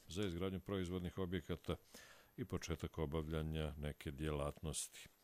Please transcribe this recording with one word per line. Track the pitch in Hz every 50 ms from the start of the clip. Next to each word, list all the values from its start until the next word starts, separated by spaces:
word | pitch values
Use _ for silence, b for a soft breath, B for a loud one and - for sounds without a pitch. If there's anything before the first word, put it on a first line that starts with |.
| -
za | - 80 98 107
izgradnju | 92 85 85 95 95 95 90
proizvodnih | - - 101 95 90 85 90 92 87 85 - 95
objekata | 95 87 95 87 - - 87 - - - 85 - B B B B B B B B B B B
i | - 123
početak | - 95 80 - - 80 - - 78 - 82
obavljanja | 80 71 76 80 76 76 80 78 78 78 78 80 78 76 73
neke | 73 73 73 73 - - 80
djelatnosti. | 69 67 76 76 76 71 71 73 - - - 78 71 - - - - - - - - B